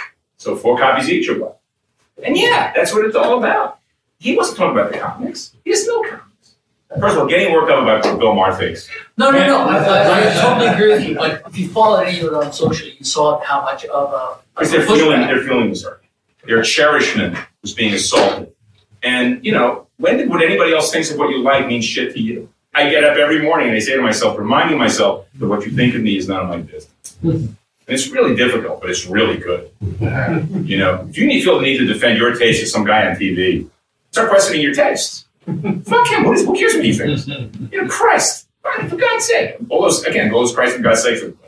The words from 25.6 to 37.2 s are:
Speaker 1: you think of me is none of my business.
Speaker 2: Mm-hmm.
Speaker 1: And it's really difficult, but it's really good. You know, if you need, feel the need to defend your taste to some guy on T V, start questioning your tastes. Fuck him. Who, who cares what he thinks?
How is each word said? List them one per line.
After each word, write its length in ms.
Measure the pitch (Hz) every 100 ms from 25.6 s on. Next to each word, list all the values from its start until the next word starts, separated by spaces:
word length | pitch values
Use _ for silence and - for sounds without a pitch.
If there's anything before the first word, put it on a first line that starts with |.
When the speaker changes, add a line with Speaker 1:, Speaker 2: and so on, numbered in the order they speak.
| -
Speaker 1:
you 60 |
think 240 | 127 123 120
of 60 |
me 160 | 107 98
is 100 | 92
none 120 | 95
of 60 | 92
my 80 | 85
business. 340 | 80 - - _ - -
Speaker 2:
Mm-hmm. 60 | 165 -
Speaker 1:
And 180 | 113 - _ _ -
it's 200 | 131 -
really 260 | 135 - -
difficult, 440 | 123 - - -
but 80 | 92
it's 160 | 90 90
really 320 | 101 113 -
good. 320 | - - - _
You 960 | 101 - 131 135 131 165 - 190 - -
know, 280 | - - -
if 80 | -
you 100 | 285
need, 160 | -
feel 140 | 185 -
the 40 | 135
need 120 | 127
to 60 | 107
defend 320 | 101 120 110
your 180 | 120 117
taste 260 | 117 110
to 60 | -
some 180 | - 104
guy 220 | 107 -
on 80 | 92
T 160 | 98 90
V, 320 | 92 82 - _ _ _ _
start 180 | 226 220
questioning 320 | 196 - 156
your 120 | 143
tastes. 520 | 139 143 - - - _ _ -
Fuck 600 | - 196 - - 494 480
him. 160 | 415
Who, 220 | - - -
who 100 | 370
cares 160 | 466 359
what 100 | -
he 80 |
thinks? 340 | - - -